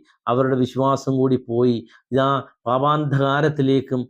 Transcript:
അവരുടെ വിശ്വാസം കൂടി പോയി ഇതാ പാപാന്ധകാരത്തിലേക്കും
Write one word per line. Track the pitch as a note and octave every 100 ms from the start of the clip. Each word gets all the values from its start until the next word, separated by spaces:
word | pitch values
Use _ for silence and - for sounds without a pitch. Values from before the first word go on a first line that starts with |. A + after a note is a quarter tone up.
| _ _ -
അവരുടെ | B2 C3 C3
വിശ്വാസം | B2+ B2 C3+ C3 C#3 C3
കൂടി | C3 B2+
പോയി | - A#2 B2 A#2 - _ _
ഇതാ | B2+ C3+ C3+ - _ A2+
പാപാന്ധകാരത്തിലേക്കും | B2+ C#3+ D3+ D3 C3+ C#3 C#3+ D3+ D3 C3+ C3+ C3 B2+ B2